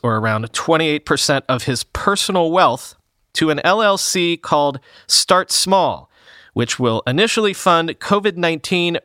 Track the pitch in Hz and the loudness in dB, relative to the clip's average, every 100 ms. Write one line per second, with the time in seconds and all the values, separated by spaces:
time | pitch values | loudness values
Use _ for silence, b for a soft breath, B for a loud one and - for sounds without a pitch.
0 | 120 110 110 107 110 - - 160 160 151 | -2 0 0 -2 -4 -6 0 0 2 -2
1 | - 143 - 139 - 127 - 123 - - | -2 0 0 0 -2 -2 -2 -6 -6 -4
2 | - 196 - 190 165 175 160 120 - - | -2 0 0 0 0 4 2 2 -8 -20
3 | _ _ _ - 160 147 170 208 214 196 | _ _ _ -2 0 0 0 2 2 0
4 | - 190 175 165 - 151 143 135 b b | 0 0 0 -2 0 2 2 -2 b b
5 | - - - 185 185 - 185 190 156 85 | -2 0 4 2 2 -2 2 2 2 -2
6 | 65 b b b b - 120 - 123 113 | -10 b b b b -4 -2 0 0 0
7 | - 135 220 226 208 190 190 170 165 - | -2 0 0 2 0 0 2 2 0 -6
8 | - 202 208 175 170 160 - 180 175 170 | -2 0 0 -2 -2 -2 -2 -2 0 -2